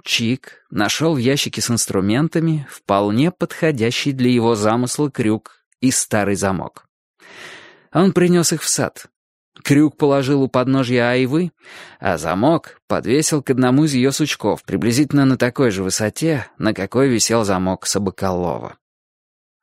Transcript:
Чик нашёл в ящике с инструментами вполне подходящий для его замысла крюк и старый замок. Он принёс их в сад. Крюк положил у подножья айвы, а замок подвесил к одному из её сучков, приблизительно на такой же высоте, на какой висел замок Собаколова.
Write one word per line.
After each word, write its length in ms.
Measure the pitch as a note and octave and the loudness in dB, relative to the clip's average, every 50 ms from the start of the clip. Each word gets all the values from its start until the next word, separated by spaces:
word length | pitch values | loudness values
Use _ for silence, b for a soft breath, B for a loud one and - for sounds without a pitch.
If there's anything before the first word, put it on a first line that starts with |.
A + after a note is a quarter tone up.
Чик 640 | - - - - A#2 A2 B2+ - - - - _ _ - | -8 -4 -4 -2 0 -2 -2 -4 -6 -14 -20 _ _ -10
нашёл 440 | - G2+ G#2 G#2 - - D3 E3 D#3+ | -4 -2 -2 -2 0 0 0 0 0
в 40 | C3 | 2
ящике 420 | A2+ B2+ C#3+ C#3 - A2+ - A2 | 2 2 0 0 -2 -4 -6 -6
с 80 | - - | -4 -2
инструментами 960 | A#2 A2 - - G#2 G2 F#2+ G2+ G#2+ C3 D#3+ D#3+ - E3+ E3 D#3+ D#3 D3+ C3+ - | -2 -2 -2 -2 -2 0 0 2 2 2 0 0 0 0 0 0 0 -2 -4 -10
вполне 640 | - - _ - G3 G3 G3+ G3+ - A3+ D3 F3+ | -16 -10 _ 0 2 2 2 2 2 2 0 0
подходящий 800 | - - F3 - - - F3 D#3+ D3 A2 A2 A#2+ - - - D3 | 0 -4 -6 -8 -6 -2 -2 0 0 0 0 -2 -2 -2 -4 -4
для 200 | C3+ C3 B2 B2 | -2 0 2 2
его 260 | B2 A#2+ A2+ A#2 A#2 | 2 4 4 2 2
замысла 520 | G#2 G#2 G#2+ A2+ A#2+ B2 B2 - - D3+ C#3 | 2 2 0 0 0 -2 -2 -2 -2 -4 -4
крюк 560 | - - A#2 G#2+ A2 G#2+ - - - _ _ _ _ - | -2 -2 0 0 0 -2 -4 -12 -20 _ _ _ _ -2
и 120 | B2 C3 | -2 0
старый 420 | B2+ - - - A#2 G#2+ G2+ G2+ G2+ | 0 0 -2 -2 -2 0 0 0 0
замок. 540 | F2+ G2 G2 F#2 D#2+ C2 - - - _ _ _ _ _ _ _ B B B B B B B B B B B B B B B | 0 0 -2 -2 -2 -6 -8 -12 -18 _ _ _ _ _ _ _ B B B B B B B B B B B B B B B
Он 200 | B D3+ F#3+ F#3+ | B 2 2 4
принёс 400 | - F3 F3 F3 F3 F3 D#3+ - | 4 4 4 4 4 4 2 0
их 100 | E3+ D3+ | -2 -4
в 60 | - - | -4 -4
сад. 380 | - - A#2 - - - - - _ _ _ _ _ _ _ _ _ - | -2 -2 -2 -4 -4 -8 -20 -20 _ _ _ _ _ _ _ _ _ -8
Крюк 340 | - - C#3+ D3 D#3 C#3+ - | 0 2 4 4 4 2 2
положил 460 | - D3+ C#3+ C#3 C#3 C3 C3 D3 C#3 | 2 2 2 2 2 2 0 0 0
у 60 | C3+ A#2+ | 0 0
подножья 640 | - B2+ B2+ C3 C3+ C3+ B2+ A#2 B2+ B2 A#2+ A#2+ | 0 0 0 2 2 0 0 0 0 2 2 2
айвы, 420 | B2 B2+ C3 B2 C#3+ E3 F3+ E3 - B B B B B B B B B | 2 0 0 0 0 -2 -2 -4 -6 B B B B B B B B B
а 180 | - G2 F2 D#2 | -4 -4 -4 -2
замок 600 | D#2+ D#2+ E2+ F#2+ A#2 D3+ E3+ - - - - _ _ - | -2 -2 -2 0 2 2 2 0 -2 -8 -20 _ _ -4
подвесил 520 | G#2 D#2+ - G2 B2 D3+ D#3 - E3 C#3+ | -4 -4 -2 0 0 0 0 0 -2 -2
к 100 | - - | 0 -2
одному 340 | B2+ B2 B2+ B2 B2+ C#3+ D#3+ | 0 2 2 2 4 4 2
из 100 | D3+ C#3 | 2 2
её 160 | B2 B2+ C#3 | 2 0 0
сучков, 540 | C3+ - D#3 C#3 - - - G#2 E2+ - - | 0 0 -2 -4 -4 -4 -2 -2 -2 -4 -4
приблизительно 600 | - F2 F2+ G2+ A#2 A#2 C3+ D3+ - C#3+ C#3+ C#3 | -6 -4 -2 0 0 2 2 0 2 2 2 4
на 120 | C3 C3 - | 4 2 2
такой 320 | A#2+ B2 - - C3+ A#2+ | 0 -2 0 0 0 0
же 140 | F#2+ G2 F#2 | 0 -2 -4
высоте, 640 | F#2+ - - A2 G#2+ - - D#3 E3 D3+ B2 G#2+ - _ - | -4 -2 -2 -2 -4 -4 -2 -2 -2 -2 -2 -4 -10 _ -4
на 160 | F2 A2 G2 | -2 -2 -2
какой 340 | - F#2+ - - B2 C#3 C3+ | -2 -6 -4 0 0 2 2
висел 360 | A#2+ G#2 - - A2+ A#2 G#2+ | 2 2 0 2 2 0 2
замок 420 | G2 F#2+ F#2 F#2 F#2+ F#2 - - | 2 0 0 0 -2 -2 -4 -4
Собаколова. 920 | - - G2 G#2 F#2+ - - F#2+ F#2+ F2+ F2 F2+ D#2 B1+ A#1 A1+ - - _ _ _ _ _ _ _ _ _ _ _ _ _ _ _ _ _ | -4 -4 -2 -2 -4 -4 -4 -4 -2 -2 -2 -2 -4 -4 -6 -8 -12 -16 _ _ _ _ _ _ _ _ _ _ _ _ _ _ _ _ _